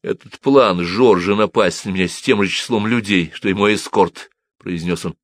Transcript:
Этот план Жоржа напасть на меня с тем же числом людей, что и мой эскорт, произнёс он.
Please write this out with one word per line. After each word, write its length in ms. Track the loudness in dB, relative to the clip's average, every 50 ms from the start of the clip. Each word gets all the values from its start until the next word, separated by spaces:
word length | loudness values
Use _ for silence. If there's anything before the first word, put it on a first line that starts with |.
Этот 380 | -6 -8 -8 -8 -10 -20 -20 -4
план 440 | 0 4 6 6 6 4 2 0 -2
Жоржа 520 | -4 0 4 4 4 4 4 2 0 2
напасть 500 | 0 0 0 2 0 0 0 -2 -4 -8
на 40 | -6
меня 180 | -2 -2 -2
с 140 | -2 -4 -6
тем 220 | -2 0 0 2 0
же 60 | -2
числом 360 | -2 -8 -6 -4 -2 -2 0
людей, 460 | 0 -2 -2 -2 0 0 0 0 -2 -8
что 160 | -6 -4 -4
и 40 | 0
мой 200 | 2 2 2 2
эскорт, 560 | 0 -4 -4 0 0 0 0 _ -16 -20 _ _ _ _ _ _ _
произнёс 460 | _ -10 -8 -6 -4 -6 -6 -6 -6
он. 100 | -12 -12 _